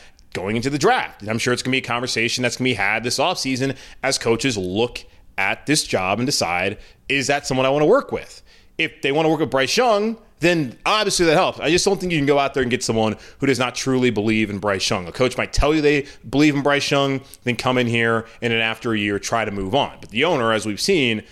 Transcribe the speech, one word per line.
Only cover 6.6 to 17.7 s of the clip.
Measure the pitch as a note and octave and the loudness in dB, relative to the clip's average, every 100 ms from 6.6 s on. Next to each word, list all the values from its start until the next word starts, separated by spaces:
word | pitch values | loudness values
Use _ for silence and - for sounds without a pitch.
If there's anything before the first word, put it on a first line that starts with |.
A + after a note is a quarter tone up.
| G2 G2+ - - - | -2 -4 -12 -16 -4
"Is | C#3 B2+ | -2 0
that | C#3+ - | -2 0
someone | C3 | 0
I | C3 | 2
wanna | D3 D3+ | 2 4
work | C4+ - | 4 2
with?" | G2+ - - - - - - | -8 -10 -20 -20 -20 -12 -4
If | D#3+ - | -4 -2
they | C#3 | 0
wanna | C#3+ D#3+ | 2 2
work | D#3 | 2
with | C#3 | 2
Bryce | C3+ C3 | 0 2
Young, | G#3+ B3 G#3 A3 A3 - _ | 2 2 2 0 -6 -14 _
then | E3+ E3+ B2+ - | 2 2 -2 -4
obviously | D#3+ G#3+ G3 - | 0 0 0 2
that | E3 | 4
helps. | D#3 D3+ A#2 | 4 2 0
I | C3+ | 0
just | F3 G3 | 2 2
don't | G3 | 0
think | F3+ | 0
you | D#3+ | 0
can | C#3 | 2
go | C#3+ | 2
out | C#3 | 2
there | C#3 | 0
and | B2 | 0
get | A#2+ | 0
someone | - A2+ A2 G#2+ - - | 0 2 0 -2 -10 -2
who | C3+ | 0
does | A#2+ | 2
not | B2 | 0
truly | - C3+ B2+ B2 | -2 0 2 2
believe | G#2 G#2+ A2 G#2 | 2 2 2 0
in | G2+ | -2
Bryce | G2+ F#2+ - | -2 -2 -2
Young. | G#2 F2 | -2 -4
A | |
coach | - B2+ - | -2 -2 -2
might | G#2 | -2
tell | - C#3+ | 2 2
you | D#3 | 4
they | D3 D3 C#3 - A2+ | 2 2 -2 -12 -4
believe | C3+ D3+ | 2 4
in | C#3+ | 4
Bryce | C#3 C#3+ - | 2 0 2
Young, | C#3+ C#3 C3+ - - | 0 0 -2 -8 -8
then | B2 A#2 | -6 -2
come | B2+ | 0